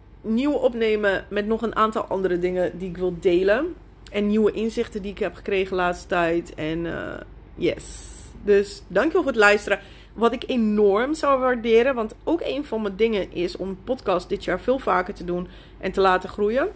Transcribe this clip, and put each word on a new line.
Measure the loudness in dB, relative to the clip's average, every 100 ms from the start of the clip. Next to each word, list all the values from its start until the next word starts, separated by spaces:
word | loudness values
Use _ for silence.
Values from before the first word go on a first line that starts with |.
| -20 -12
nieuwe | -4 0 2 2
opnemen | 0 2 0 2 2 0 -2
met | -4 -2
nog | -2
een | -2 0
aantal | 0 0
andere | -2 -2 0 0
dingen | 0 0 -2 -2
die | -8
ik | -4
wil | -4 0
delen. | 2 4 4 2 0 -8 -18 -20 -8
En | -2 2
nieuwe | 4 2
inzichten | 2 -2 -2 -4 -6
die | -8
ik | -6
heb | -6
gekregen | -6 -4 -2 0
de | 0
laatste | 0 -2 -2
tijd. | 0 2 0 -4
En, | -6 -6 -4 -4
eh, | -6 -8 -10 -14 -20 -18
yes. | -4 -2 -2 -4 -6 -6 -8 -10 -6
Dus | 2 2 2 -6 -4
dankjewel | 0 2 2
voor | 0
het | 4
luisteren. | 6 4 2 -4 -6 -20 -16
Wat | 0 0
ik | 0 -2
enorm | 0 2 4 4 4 2
zou | 0 2 2
waarderen, | 2 0 4 4 4
want | 2 -4 -6
ook | -2 -2
een | -2 -4
van | -4 -4
mijn | -2 0
dingen | 2 2 -2
is | -4 -4 -4
om | -6
een | -6
podcast | -6 -4 0 -2 -2
dit | -6
jaar | -4 -2
veel | 0 -2
vaker | 2 0 0
te | -6
doen | -6 -6 -6 -12 -20 -8
en | -4
te | 2
laten | 4 4 0
groeien. | -2 0 0 -2